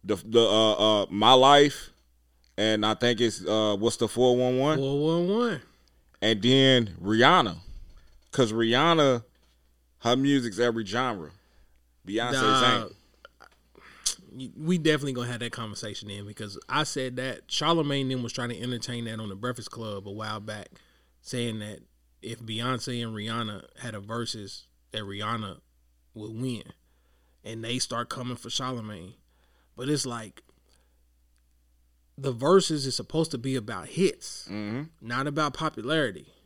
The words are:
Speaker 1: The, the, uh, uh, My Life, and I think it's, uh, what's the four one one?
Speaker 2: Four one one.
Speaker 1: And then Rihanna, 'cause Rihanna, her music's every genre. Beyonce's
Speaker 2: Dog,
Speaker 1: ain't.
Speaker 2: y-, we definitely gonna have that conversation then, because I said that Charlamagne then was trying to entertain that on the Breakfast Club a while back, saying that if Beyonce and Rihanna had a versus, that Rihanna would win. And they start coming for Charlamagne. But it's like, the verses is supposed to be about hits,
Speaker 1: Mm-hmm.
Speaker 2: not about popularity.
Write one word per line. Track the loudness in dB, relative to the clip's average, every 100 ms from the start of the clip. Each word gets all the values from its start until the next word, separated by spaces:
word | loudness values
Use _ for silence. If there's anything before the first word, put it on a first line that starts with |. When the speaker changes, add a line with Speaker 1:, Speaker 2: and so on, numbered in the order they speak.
| -4
Speaker 1:
The, | -6 4
the, | 4
uh, | 6 4 4 4 4 4
uh, | 2
My | 4 8
Life, | 8 10 8 6 2 -16 _ _ _ _ _ _ -2
and | 0 2 0
I |
think | 2 0 2
it's, | 0 0
uh, | -2 2 2 2
what's | 0 0
the | -2
four | 4 4 6
one | 2 2
one? | 2 2
Speaker 2:
Four | 0 0
one | 2 2 0
one. | 0 0 -4 -10 _ _ _ _ _
Speaker 1:
And | 0 2
then | 4 6 6 6 2 -6
Rihanna, | 0 6 6 6 4 -4 -14 -18 -18 -20 -20 -20 _
'cause | 2 2
Rihanna, | 4 2 4 4 6 4 2 -2 _ _ _ _ _ _ _
her | 0 2
music's | 4 2 0 0
every | 0 0 -4
genre. | -2 -2 -4 -10 -18 _ _ _ _ _ _ -6
Beyonce's | -2 0 2
Speaker 2:
Dog, | 4 4 4 2 -4
Speaker 1:
ain't. | -16 _ _ -20 _ -20 _ _ -20 -20 -8 -6 -6 -14
Speaker 2:
y-, | -14 -14 -8
we | -2 2
definitely | 2 0 -2
gonna | -6 -6
have | -6
that | -8
conversation | -8 -10 -10 -10 -12 -12
then, | -12 -12
because | -12 -12 -12 -4
I | -2
said | -2 -4 -6 -6
that | -8 -8 -6
Charlamagne | -2 2 2 2 0 0
then | -2
was | -4
trying | -4 -6
to | -6
entertain | -6 -6 -6 -8 -6
that | -8
on | -8
the | -6
Breakfast | -6 -6 -12
Club | -10 -8 -8 -10
a |
while | -10 -8 -8
back, | -8 -12 -14 -20 _ _ _ _
saying | -10 -6 -4 -6
that | -10 -14 _ _ _ _
if | -14 -12
Beyonce | -8 -6 -4 -4 -4 -6
and | -6 -6
Rihanna | -6 -6 -6 -8 -16 -14
had | -12 -12
a |
versus, | -8 -6 -6 -8 -12 -16 -20 _ _
that | -10
Rihanna | -8 -6 -4 -4 -6 -12 _ _ _ _ _
would | -16 -12 -6
win. | -6 -6 -12 -20 _ _ _ _ _ _ -14
And | -10
they | -6 -6
start | -4 -6 -6
coming | -8 -8 -10
for | -8
Charlamagne. | -6 -6 -6 -10 -12 -16 -20 _ _ _ _ _ -10
But | -4
it's | -4 -4
like, | -8 -12 -20 _ _ _ _ _ _ _ _ _ _ _ _ _ _ _ _ _ -8
the | -6
verses | -2 4 6 4 -2 -2
is | -6
supposed | -4 -2 -2
to | -4
be | -4 -4
about | -6 -10 -8
hits, | 0 0 0 -14 -14 -12
Speaker 1:
Mm-hmm. | -10 -6 -8 -10 _
Speaker 2:
not | -6 -4 -2
about | -2 -2 -2
popularity. | -6 -4 -2 0 0 -4 -18 _